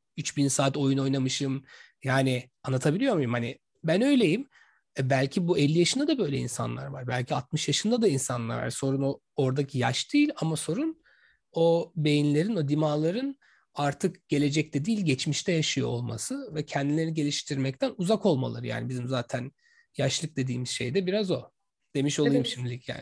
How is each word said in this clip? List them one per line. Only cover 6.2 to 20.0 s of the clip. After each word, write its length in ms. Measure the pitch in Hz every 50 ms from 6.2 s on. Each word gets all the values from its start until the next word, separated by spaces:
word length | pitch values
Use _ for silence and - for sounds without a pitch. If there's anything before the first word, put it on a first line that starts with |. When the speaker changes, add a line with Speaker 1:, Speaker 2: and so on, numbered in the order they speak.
| 185 147 135
Speaker 1:
insanlar 500 | 127 123 120 - - 117 117 117 127 135
var. 200 | 143 139 131 123
Belki 280 | 120 123 127 123 - 151
altmış 320 | 131 - - 160 151 -
yaşında 340 | 151 143 - - 214 240 233
da 60 | 226
insanlar 500 | 190 135 131 - - 123 120 113 113 117 117 120
var. 60 | 120
Sorun 320 | - - 139 135 135 135
o, 180 | 139 139 135 - _ _ _
oradaki 420 | - 135 127 131 147 139 - -
yaş 360 | 123 120 123 123 - - - -
değil 160 | 294 294 294 -
ama 200 | - 165 160 156
sorun 480 | - - - 170 240 320 320 320 - _ _ _ _ _ _ _ _ _ _
o 400 | - 170 170 165 165 170 165 - -
beyinlerin, 600 | 160 151 151 156 147 147 147 143 151 175 220 226
o 120 | 175 143
dimağların 720 | 135 147 151 156 151 151 151 156 165 190 247 269 277 269 - _ _ _ _ _ _ -
artık 560 | - 147 143 135 - - 175 151 - _ -
gelecekte 560 | 151 143 147 143 147 156 151 - - 139 151
değil, 200 | 220 226 208 185
geçmişte 460 | 151 135 - - 151 139 - - 196
yaşıyor 360 | 170 160 151 - - 135 120
olması 680 | 120 120 120 123 113 117 - - - 262 277 269 220 151
ve 100 | 151 147
kendilerini 480 | - - 143 139 143 147 160 160 165 160
geliştirmekten 800 | 156 143 147 143 - - - 143 135 131 135 131 - 269 262 -
uzak 280 | - 175 185 220 - -
olmaları. 420 | 196 151 131 127 117 113 117 123
Yani 220 | 117 117 117 117 123
bizim 180 | 127 123 120
zaten 440 | 123 131 123 120 - - 120 123 135 - _ _ _ _ _ _ _ -
yaşlık 400 | -